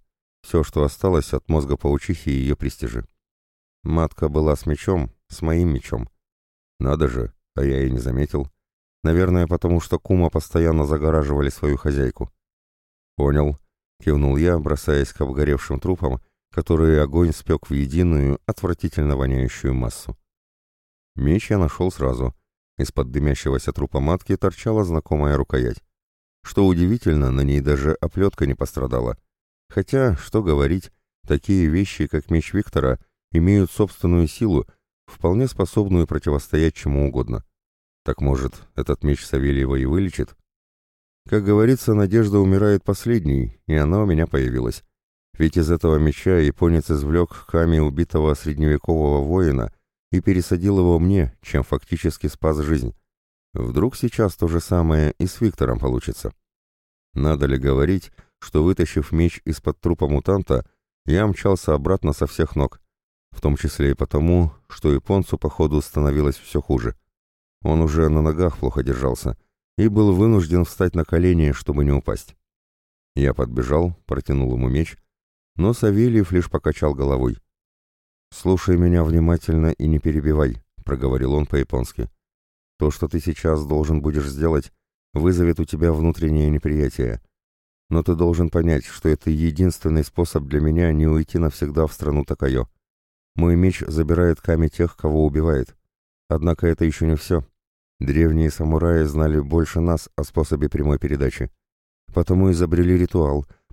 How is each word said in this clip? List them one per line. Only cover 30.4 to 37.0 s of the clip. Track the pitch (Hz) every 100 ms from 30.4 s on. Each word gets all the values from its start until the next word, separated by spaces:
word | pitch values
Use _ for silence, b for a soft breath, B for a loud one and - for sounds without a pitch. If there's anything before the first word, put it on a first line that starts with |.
говорить, | 92 73 69 92 - _ _ _ -
такие | 73 - 95 80
вещи, | 85 98 - 76
как | 78 -
меч | 82 -
Виктора, | 98 - 73 65 64 - _ _
имеют | 82 87 101 90
собственную | - 101 - 90 87 82
силу, | - 110 73 - b _ _ -
вполне | - 85 101 131
способную | - 92 110 98 90 80
противостоять | 76 - 71 - 76 80
чему | - 73 69